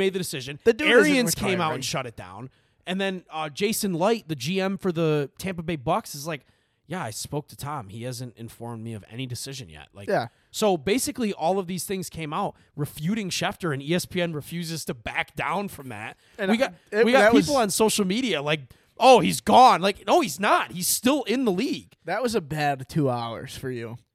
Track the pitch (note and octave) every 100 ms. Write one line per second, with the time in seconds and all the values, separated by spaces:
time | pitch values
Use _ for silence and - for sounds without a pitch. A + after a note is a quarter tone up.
0 | F#3+ F#3 F3 D3 B2+ D3 A3+ A3+ D4+ A#3+
1 | D4+ C4+ A#3+ - G3 F#3 D#3+ C#3 B2 D3
2 | B2 - F#2 G2 B2+ _ _ _ - F#3
3 | G3 F#3 - D#3 D#3 C3+ G#3 G#3 G3+ E3
4 | G3 A#3 D#3 D3 C3 F#3 F#3+ G3 F#3+ E3
5 | D#3+ D3+ C#3 - F#3+ F3 E3 D#3+ A#2+ G3
6 | - D3 D3+ D3 - _ _ _ _ F3+
7 | B2 - - - - G#2+ C#3+ D3 F#2+ A#2
8 | B2 B2 B2 - A#2 - A#2 A2+ A2+ A2
9 | - A2+ C3 A#2+ C3+ C3+ F#2 D2+ D2 -
10 | G2+ F3+ A#2 - _ - G#3+ F3 B2+ B3+
11 | - C4 A3 F3+ D#3+ G3 F3 F3+ - F#3+
12 | D#3+ D#3+ D3+ E3 F3+ - _ - D3 -
13 | D#3 A3+ F#3+ - F3 - F3 C3+ C#3+ F3
14 | - F3+ E3+ D3+ - E3 E3 D#3+ - B2+
15 | B2+ C3+ D#3+ - C3+ F3 G3 - C3 G#2
16 | A#2 - _ - G3 A3+ B3 E3+ _ G#3
17 | A#3 B3+ G#3+ B3+ E3+ C#4 G#3+ - A3 -
18 | F#3+ G#3+ B3+ D3+ D3 D#3 C3 _ _ -
19 | C4 A#3+ F#3+ D#3+ - A3+ B3+ F3+ F#3+ -
20 | G#3 D#4+ B3+ - G#3 E4+ A#2+ E3+ F3 -
21 | B3 D4 - B3 A#3+ F3+ C#4 G3 - _
22 | D#3+ G3+ B3 G#3+ C#3+ D#3 D3 C3+ C3 E3
23 | C#3 A#2+ A#2 A2 C3+ - C3 B2 A#2 B2
24 | _